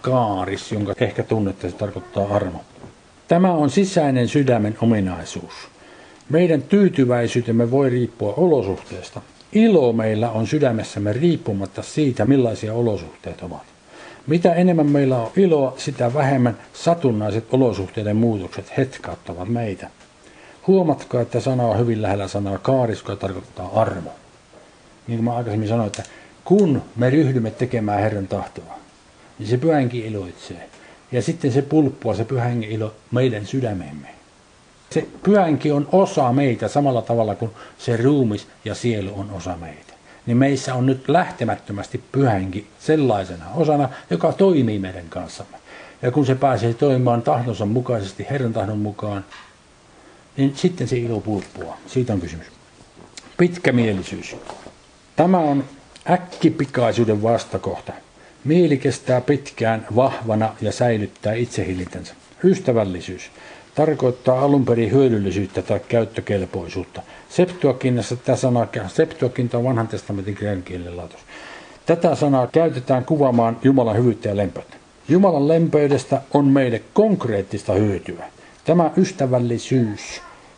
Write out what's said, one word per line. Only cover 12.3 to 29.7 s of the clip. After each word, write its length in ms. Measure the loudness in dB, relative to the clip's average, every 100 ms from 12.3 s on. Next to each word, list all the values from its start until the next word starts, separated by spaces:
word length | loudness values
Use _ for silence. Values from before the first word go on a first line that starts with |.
| 4 2 -2 -6
olosuhteet 680 | -2 0 -2 -8 -14 -14 -12
ovat. 220 | -12 -14 -16 _ _ -20 -20 -10 -2
Mitä 260 | 2 4
enemmän 340 | 4 4 4 4
meillä 300 | 4 2 0
on 140 | 0
iloa, 380 | 2 4 4 0 -4
sitä 360 | -8 -2 -2
vähemmän 440 | 0 2 2 2 0 -12
satunnaiset 720 | -4 0 2 2 0 -2 -4 0
olosuhteiden 640 | 2 2 0 -6 -6 -2
muutokset 600 | 2 2 0 -6 -12 -8 -4
hetkauttavat 720 | -4 -6 -14 -12 -12 -10 -6
meitä. 400 | -4 -4 -8 -14 _ _ _ -20 -20 -20 -4 2
Huomatkaa, 540 | 4 4 -2 -2 -4
että 180 | -2 -2
sana 240 | -2 0
on 160 | 0 2
hyvin 220 | 0 0
lähellä 260 | -2 -2 -4
sanaa 300 | -4 -4 -4
kaaris, 420 | 0 0 0 -4
joka 160 | -8
tarkoittaa 640 | -8 -8 -8 -14 -14 -4 0
armo. 300 | 0 -2 -10 -16 -20 -20 _ -20 -20 _ _ _ -6
Niin 100 | -2
kuin 60 |
mä 120 | -2
aikaisemmin 340 | -2 -4 -4 -2
sanoin, 180 | 0 -2
että 160 | -6 -14 -18 -20 -8
kun 360 | 2 4 4 2 -2
me 140 | 0 2
ryhdymme 420 | 4 2 0 -2
tekemään 480 | -4 -4 -2 0 0
Herran 280 | 0 -2 -4
tahtoa, 520 | -6 -6 -12 -18 -20 -20 _ _ _ -20 -10
niin 100 | -4
se 80 | 0
Pyhä 200 | 2